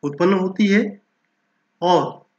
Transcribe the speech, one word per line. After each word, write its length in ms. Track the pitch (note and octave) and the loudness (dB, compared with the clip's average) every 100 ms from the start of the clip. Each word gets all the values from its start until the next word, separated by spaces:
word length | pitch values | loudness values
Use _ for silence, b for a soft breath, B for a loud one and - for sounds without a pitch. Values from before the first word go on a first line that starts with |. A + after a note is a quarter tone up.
उत्पन्न 300 | D3 C#3+ F3+ | -8 -2 0
होती 340 | F#3+ F#3 - G#3 | 2 -2 0 2
है 340 | G3+ A3 - _ _ _ _ _ _ _ _ | 2 0 -8 _ _ _ _ _ _ _ _
और 440 | F3 F3 A#2+ - _ | 2 2 0 -10 _